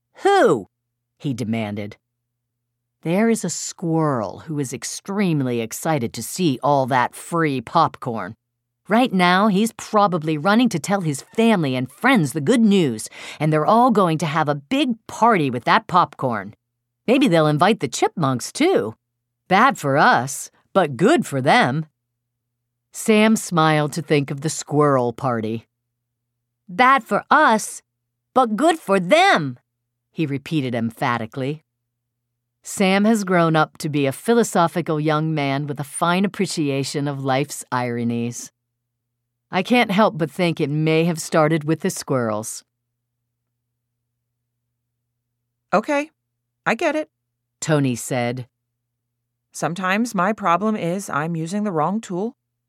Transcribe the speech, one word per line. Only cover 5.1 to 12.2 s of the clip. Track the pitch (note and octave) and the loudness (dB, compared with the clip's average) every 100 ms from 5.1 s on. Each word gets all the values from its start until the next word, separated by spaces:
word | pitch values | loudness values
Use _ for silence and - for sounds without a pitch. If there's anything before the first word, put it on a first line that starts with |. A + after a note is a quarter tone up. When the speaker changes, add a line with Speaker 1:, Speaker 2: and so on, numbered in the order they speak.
| G3 F#3+ D3+ B2+ A#2+ | -2 0 0 0 -2
Speaker 1:
excited | A2+ - E3+ D3+ A2+ | -4 -6 -2 -2 -2
to | - | -6
see | A2+ - F3 B2+ | -10 -2 -2 0
all | C#3 C#3+ B2+ | 2 2 2
that | B2+ A#2+ | 0 -2
free | - - E3+ D#3+ C3+ | -4 -6 -2 -2 -2
popcorn. | A#2 E3+ D3 - - A2+ F#2 A#2 _ _ _ _ - | -2 0 0 -2 -8 -8 -8 -14 _ _ _ _ -2
Right | G#3+ B3+ | 0 2
now, | F#3 F3 F#3 A3 | 2 2 4 2
he's | F#3+ A3+ | 2 0
probably | - - G#3+ G3+ F3 D#3 D3+ | -4 -4 2 2 0 -2 -2
running | F3+ A3 B3 | 2 2 2
to | D#3+ | 0
tell | D#3 G3+ | -2 -2
his | D#3+ C#3 | -2 -4
family | - - A3+ G3+ C#3+ B2+ | -6 0 2 2 0 -2
and | B2+ | -4
friends | - B3 B3+ | -2 2 2